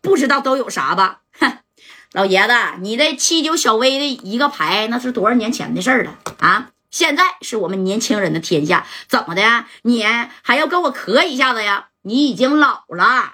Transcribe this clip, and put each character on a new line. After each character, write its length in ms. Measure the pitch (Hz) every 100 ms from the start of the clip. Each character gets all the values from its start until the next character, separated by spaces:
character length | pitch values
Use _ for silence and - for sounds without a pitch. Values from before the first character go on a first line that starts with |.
不 160 | 392 349
知 120 | 262
道 120 | 277
都 160 | 269 269
有 120 | -
啥 260 | - 135
吧？ 260 | 180 185 - _ -
哼， 200 | 262 - _ _ - - _
老 120 | 185
爷 220 | 196 185 214
子， 60 | 240 180 175
你 160 | 196 233
这 180 | 311 254
七 260 | - 330
九 140 | 302 330
小 200 | 240 220
威 220 | 262 269
的 60 | 285 254 190
一 80 | 233
个 120 | 285
牌， 400 | - 156 202 220
那 100 | 240
是 120 | 247
多 160 | 233 208
少 60 |
年 180 | 247 214
前 220 | - -
的 80 | 170
事 80 | 254
儿 140 | 254
了 140 | - - - -
啊？ 300 | 160 202 254 _ _
现 260 | - 330 285
在 80 | 359 -
是 160 | - 220
我 120 | 175
们 160 | 196
年 140 | 185 214
轻 200 | - 214
人 120 | 185
的 80 | 160
天 260 | - 156 147
下， 200 | - - - -
怎 160 | 240 165
么 80 |
的？ 300 | 175 220 233 233 -
你 220 | 233 240 214 233 240 -
还 140 | - 262
要 100 | 311
跟 160 | 359
我 80 | 311
磕 320 | - - 247
一 120 | 349 254
下 180 | 262
子 100 | 226
呀？ 240 | 208 202 - _
你 240 | 190 247 285
已 80 |
经 240 | 185 254 302
老 260 | 277 - -
了， 440 | 170 208 254 196